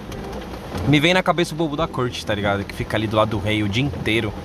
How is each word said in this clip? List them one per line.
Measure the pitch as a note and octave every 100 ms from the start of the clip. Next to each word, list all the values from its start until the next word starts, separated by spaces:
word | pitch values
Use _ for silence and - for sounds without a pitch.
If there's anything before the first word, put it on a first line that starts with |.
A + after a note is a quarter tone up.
| - - - - - - - - B2
Me | D3
vem | E3 F#3
na |
cabeça | F3+ E3 F3 D#3
o |
bobo | D#3+ D3
da | E3
corte, | B2+ B2 -
tá | - G#2
ligado? | G2+ G2+
Que | F#2+ -
fica | A#2+ A2
ali | G#2+
do | G#2+
lado | A2
do | G#2+
rei | G#2 G#2+
o | G2+
dia | A2
inteiro | C#3 - A2 A2+ A2 -